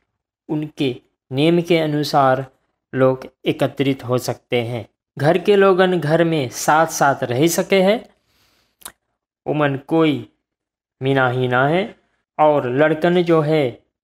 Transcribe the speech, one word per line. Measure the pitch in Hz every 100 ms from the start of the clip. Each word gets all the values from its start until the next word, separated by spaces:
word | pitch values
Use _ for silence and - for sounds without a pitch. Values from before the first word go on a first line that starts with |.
| _ _ _ _ -
उनके | 156 151 - 139 127 _ _ -
नेम | 131 156 170
के | 170 165
अनुसार | 156 147 143 147 135 131 135 _ _ _ _ 131
लोग | 131 131 - _ 160
एकत्रित | 147 135 - 139 135
हो | 120 123
सकते | - 120 - 123
हैं। | 117 120 101 _ _ -
घर | 143 180
के | 185 202
लोगन | 196 180 185 180
घर | 147 165
में | 165 160 123
साथ | - - 156 160
साथ | - 147 135
रह | 120 123 165
सके | 165 180 196
हैं, | 185 233 - _ _ _ _ _ _ _ - _ _ _ _ _ -
उमन | 147 147 135 -
कोई | 160 160 127 104 _ _ _ _ _ _ -
मीना | 131 135 127
ही | 127 127
ना | 123 139
है। | 175 226 - _ _ _ -
और | 156 147 127
लड़कन | 127 156 156 175 180
जो | 170 160
है | 151 156 131 104 _ _